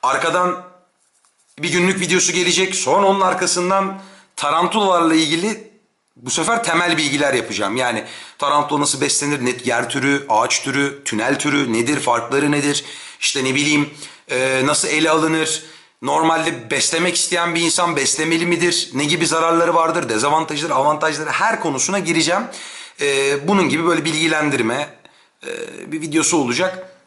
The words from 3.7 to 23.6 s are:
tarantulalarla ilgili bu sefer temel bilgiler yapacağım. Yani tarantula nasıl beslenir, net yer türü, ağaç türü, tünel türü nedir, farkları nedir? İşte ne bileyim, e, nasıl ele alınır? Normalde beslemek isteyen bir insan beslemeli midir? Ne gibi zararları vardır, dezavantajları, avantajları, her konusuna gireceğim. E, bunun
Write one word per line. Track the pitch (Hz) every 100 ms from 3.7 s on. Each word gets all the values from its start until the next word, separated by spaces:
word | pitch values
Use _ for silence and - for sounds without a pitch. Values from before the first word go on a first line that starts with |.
| 196 190 190 - - _ -
tarantulalarla | 147 156 175 220 202 175 165 160
ilgili | 160 160 196 214 - - _ _ _ _
bu | 120
sefer | 151 160 233
temel | 196 170 175 160
bilgiler | 151 139 143
yapacağım. | 131 113 101 101 117
Yani | 127 113 - - - -
tarantula | 143 147 143 147
nasıl | 143 139
beslenir, | 139 - 143 147 123
net | 123 123
yer | 120 123
türü, | - 131 143 139
ağaç | 110 117 -
türü, | - 135 139 139 -
tünel | 107 117 139
türü | 151 139 131
nedir, | 113 117 143
farkları | 123 117 117 139 143
nedir? | 147 143 143 - - - -
İşte | - 143
ne | 131 135
bileyim, | 147 151 147 - - - -
e, | 127 131 131 131
nasıl | 151 -
ele | 156 160
alınır? | 156 160 160 156 - - - - _
Normalde | 127 151 160 165 160 139 113
beslemek | 143 - 165 180 170
isteyen | - 175 170 165
bir |
insan | 170 156 175 151
beslemeli | 131 - 160 165 170
midir? | 170 175 170 -
Ne | 127 147
gibi | 160 160
zararları | 160 165 165 170 165
vardır, | 165 170 117
dezavantajları, | 110 139 156 156 151 160 135
avantajları, | 139 147 151 147 156
her | 131 208 214
konusuna | 165 135 - 202
gireceğim. | 165 165 156 185 233 - - - - -
E, | 143 139 139 143 151
bunun | 202